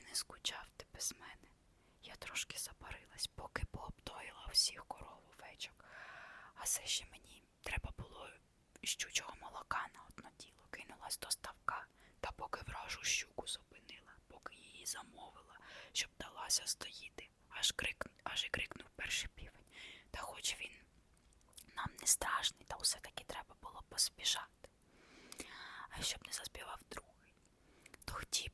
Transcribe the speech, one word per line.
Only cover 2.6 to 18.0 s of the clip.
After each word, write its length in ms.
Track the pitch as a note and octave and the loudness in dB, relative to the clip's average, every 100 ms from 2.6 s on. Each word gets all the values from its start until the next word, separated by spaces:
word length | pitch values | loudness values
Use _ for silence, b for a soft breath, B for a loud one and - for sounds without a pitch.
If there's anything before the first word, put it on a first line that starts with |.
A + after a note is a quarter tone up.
| - - - - - - - | -2 -4 -8 -10 -10 -2 -2
поки 380 | - - - - | -2 -4 0 0
пообтоїла 800 | - - - - - - - - | -2 -8 -8 -8 -8 -8 -8 4
всіх 340 | - - - - | 8 8 6 -6
коров, 380 | - - - - - | -8 -8 -14 -18 -16
овечок. 480 | - - - - B B B B B B B - | -14 -8 -10 -10 B B B B B B B -2
А 100 | - | 4
це 200 | - - | 4 4
ще 200 | - - | 0 0
мені 320 | - - - - _ | -12 -16 -18 -20 _
треба 300 | - - - - | -2 0 -2 -4
було 320 | - - - - - - - - | -8 -10 -12 -14 -20 -20 -20 -2
щучого 500 | - - - - - - | 2 2 4 2 0 -8
молока 460 | - - - - - - | -8 -6 0 2 0 -6
на 80 | - | -14
одно 200 | - - - | -12 -12 -12
діло. 280 | - - - | -16 -18 -12
Кинулась 500 | - - - - - | -10 -10 -8 -2 0
до 120 | - | 2
ставка, 560 | - - - - - - B B B | 0 -2 -4 0 0 0 B B B
та 120 | - | -4
поки 300 | - - - | -2 -4 -4
вражу 420 | - - - - | -4 -4 -4 0
щуку 440 | - - - - - | 4 4 2 -4 -2
зупинила, 680 | - - - - - - - - | -4 -6 -18 -14 -14 -16 -20 -18
поки 280 | - - - | -12 -12 -12
її 300 | - - - | -16 -6 -2
замовила, 720 | - - - - - - - B B B | -2 -4 -12 -14 -14 -16 -16 B B B
щоб 160 | - - - | 0 0 -2
далася 440 | - - - - - | -8 -4 4 4 6
здоїти, 640 | - - - - - - - - | 0 0 -6 -10 -10 -14 -14 -10
аж 220 | - - | 2 4
крик-, 360 | - - - | 4 2 0